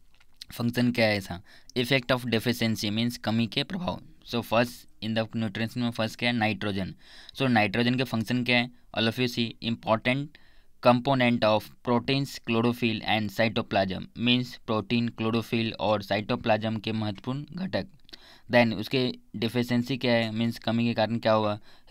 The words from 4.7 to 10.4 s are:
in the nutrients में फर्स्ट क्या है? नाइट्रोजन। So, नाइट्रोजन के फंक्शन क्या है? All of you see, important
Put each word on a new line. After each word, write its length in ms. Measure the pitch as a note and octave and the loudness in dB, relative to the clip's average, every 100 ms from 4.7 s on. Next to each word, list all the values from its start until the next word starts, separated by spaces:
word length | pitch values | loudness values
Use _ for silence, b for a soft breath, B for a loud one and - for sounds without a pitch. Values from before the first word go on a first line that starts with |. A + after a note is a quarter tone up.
| - - - | -4 -20 -10
in 140 | A2 A2+ | -4 -2
the 180 | A2 A#2 | -2 -4
nutrients 400 | A2 G#2 A2+ B2 | -4 -4 -4 -2
में 140 | A#2+ | -4
फर्स्ट 280 | A#2 A2 - | -2 -4 -2
क्या 120 | A#2+ | -2
है? 60 | A#2+ | 0
नाइट्रोजन। 580 | A2 G2+ G#2 G2 F2+ - B B B | 0 0 -2 -4 -4 -10 B B B
So, 80 | - | -2
नाइट्रोजन 520 | C3 A2+ G#2 A#2 A#2+ | 2 4 2 2 0
के 100 | B2+ | 0
फंक्शन 400 | C3 A2+ A2 B2 | -2 -2 -2 -2
क्या 140 | A#2+ A#2+ | 2 2
है? 120 | A#2+ b b G2+ | 2 b b 0
All 140 | A2+ | 0
of 80 | B2 | 0
you 180 | B2+ B2 | -2 0
see, 320 | A2+ - A#2 | -4 -4 -6
important 560 | A#2 A#2 A2 B2 C3+ D3 b | -4 0 0 2 -2 -4 b